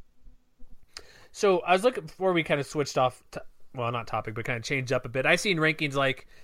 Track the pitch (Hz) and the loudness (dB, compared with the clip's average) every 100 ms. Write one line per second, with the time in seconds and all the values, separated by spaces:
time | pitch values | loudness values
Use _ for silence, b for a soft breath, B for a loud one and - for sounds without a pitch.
0 | - - - - _ - - - - b | -18 -20 -20 -20 _ -16 -14 -14 -16 b
1 | b b b - 208 175 175 185 240 247 | b b b 0 4 4 4 4 4 0
2 | 156 - 190 175 160 151 139 156 139 - | -6 -2 2 2 2 0 0 -2 -2 2
3 | 127 - - - - - - 135 117 120 | 2 0 -14 -14 -14 -16 -12 -4 -2 -2
4 | 110 110 107 110 113 120 110 139 127 131 | -4 -4 -4 -6 -4 -6 -4 -4 0 -2
5 | 123 127 139 180 214 170 156 156 151 139 | -2 -2 2 2 2 2 2 2 -2 0
6 | 135 131 - - | 0 0 -8 -20